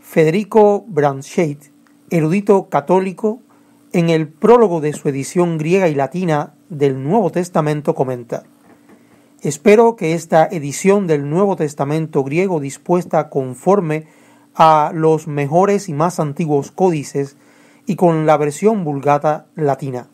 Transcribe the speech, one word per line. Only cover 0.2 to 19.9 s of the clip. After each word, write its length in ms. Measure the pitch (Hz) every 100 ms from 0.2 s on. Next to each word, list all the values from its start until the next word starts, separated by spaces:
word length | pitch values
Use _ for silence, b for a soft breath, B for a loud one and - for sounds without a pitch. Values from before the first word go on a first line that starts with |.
| 156 170 214 226 208 202 -
Brandstede, 800 | 151 147 135 135 - 156 143 - _ _ _ _
erudito 640 | 170 156 190 202 196 190
católico, 720 | 147 143 180 196 180 220 226 _ b b b b
en 160 | 190 165
el 180 | 160 156
prólogo 540 | - 208 247 214 170
de 140 | 151
su 160 | 147 156
edición 480 | 139 135 180 175 165
griega 300 | 151 190 185
y 60 |
latina 600 | 143 135 175 185 151 151 _ _
del 320 | 156 139 135
Nuevo 260 | 135 214 180
Testamento 640 | 175 175 180 160 151 143
comenta: 500 | 160 131 123 117 - - _ b b b b b b b b
"Espero 520 | - 143 - 214 233
que 200 | 226 165
esta 320 | 165 165 170 160
edición 600 | 185 143 135 190 202 185
del 220 | 151 143
Nuevo 260 | 156 202
Testamento 720 | 185 156 147 143 156 156 156
griego 360 | 135 151 190 170
dispuesta 680 | 139 - - 175 175 165 151
conforme 800 | 143 131 123 - 202 165 151 156 b b b b
a 380 | - 165 156 151
los 340 | 175 160 160 160
mejores 640 | 147 143 165 196 202 196
y 20 |
más 260 | 143 170 175
antiguos 520 | 156 139 165 147 139
códices 680 | - 185 160 131 143 139 _ b b b b
y 120 | - 165
con 280 | 175 160
la 140 | 156 151
versión 460 | 147 143 202 220
Vulgata 640 | 160 139 143 143 151 156 -
latina". 540 | - 147 135 135